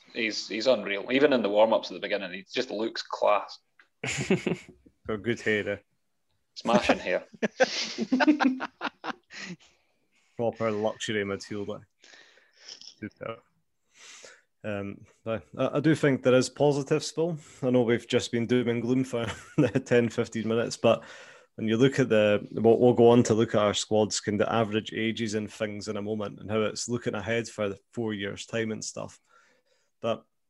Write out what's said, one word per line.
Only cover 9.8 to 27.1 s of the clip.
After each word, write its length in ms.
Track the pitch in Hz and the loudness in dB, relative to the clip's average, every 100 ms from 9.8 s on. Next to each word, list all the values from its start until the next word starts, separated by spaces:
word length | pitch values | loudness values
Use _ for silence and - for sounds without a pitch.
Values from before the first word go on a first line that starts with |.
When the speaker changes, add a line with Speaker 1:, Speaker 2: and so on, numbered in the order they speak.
| _ _ _ _ _ _ | _ _ _ _ _ _
Speaker 3:
Proper 360 | 117 110 113 | -4 -2 -2
luxury 520 | 104 107 104 - 107 | -2 -2 -4 -4 -4
midfielder. 580 | 101 98 - 104 101 101 - _ - - - _ _ _ - - - - | -2 -6 -8 -10 -8 -10 -14 _ -20 -20 -20 _ _ _ -20 -20 -20 -14
Good 100 | 104 | -14
stuff. 240 | - - 113 _ _ _ _ _ _ - - - - _ _ | -12 -14 -14 _ _ _ _ _ _ -20 -20 -20 -20 _ _
Um, 340 | 107 101 101 - - _ | -8 -8 -8 -12 -18 _
but 200 | 113 110 - - | -8 -8 -8 -4
I, 200 | 131 147 | -2 0
I 20 | |
do 160 | 147 156 | 2 4
think 260 | 147 131 | 2 2
there 100 | 127 127 | 4 4
is 140 | 123 | 2
positive, 540 | - 143 139 135 151 | 2 2 2 0 -2
Spill. 340 | - - 165 156 - - | -2 -4 -4 -4 -12 -6
I 60 | 131 | 0
know 120 | 127 | 2
we've 240 | 117 117 - | 4 0 2
just 240 | 120 - | 0 0
been 140 | 120 113 | -4 0
doom 200 | 123 120 | 2 2
and 120 | 117 | -2
gloom 220 | 117 127 | 0 0
for 220 | 131 120 117 90 - - | 0 -4 -6 -10 -6 0
<laughs> 280 | 127 135 - | 2 2 4
ten, 240 | 123 117 | 4 4
fifteen 380 | - 110 113 110 | 0 -4 -4 -2
minutes, 300 | 113 113 - | 0 -2 2
but 260 | 117 110 - - - - _ - | 2 2 0 -20 -20 -20 _ -6
when 120 | 113 | -2
you 100 | 113 | 4
look 220 | 135 135 | 4 4
at 100 | 123 | 2
the, 360 | 110 104 104 - | 4 4 2 -2
we'll, 260 | - 110 113 | 2 4 6
we'll 160 | 123 | 6
go 160 | 120 117 | 8 8
on 140 | 120 | 8
to 100 | 120 | 6
look 220 | 107 113 110 | 2 2 2
at 60 | |
our 120 | 104 | 2
squad's 460 | 95 - 107 107 - | 0 0 0 0 -2
kind 220 | - 104 | -4 -2
of 60 | - | 0
average 440 | 113 110 107 - | 0 0 -2 -4
ages 400 | - 110 107 113 107 | -4 -4 -4 -4 -4
and 160 | 104 | -6
things 360 | - 107 104 101 | -6 -6 -6 -8
in 100 | 104 | -8
a 40 | |
moment 380 | 101 110 101 - | -6 -6 -6 -10
and 120 | 98 | -4
how 100 | 110 | -2
it's 260 | 104 - - | -2 -4 -6
looking 260 | 120 120 | -4 -4